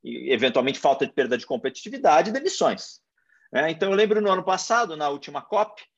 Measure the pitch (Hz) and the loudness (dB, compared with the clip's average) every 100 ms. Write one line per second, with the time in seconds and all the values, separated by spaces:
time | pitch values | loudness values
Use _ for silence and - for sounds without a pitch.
0 | 123 120 131 123 127 - 127 131 147 135 | -12 -10 -2 0 2 2 0 0 0 2
1 | 139 - 127 120 - 120 135 - 214 262 | 0 0 0 -2 -4 -6 -6 -8 -14 0
2 | 180 156 180 247 339 - 156 147 - - | 4 4 4 -4 -8 -2 -2 -2 -10 -20
3 | _ _ _ _ _ 127 156 160 196 196 | _ _ _ _ _ -2 -2 -2 0 2
4 | 214 214 208 185 175 185 - 202 226 156 | 2 2 2 0 2 -2 0 0 0 -2
5 | 147 143 - 143 - 208 214 - - | -4 -4 -10 -12 -4 -2 -2 -6 -20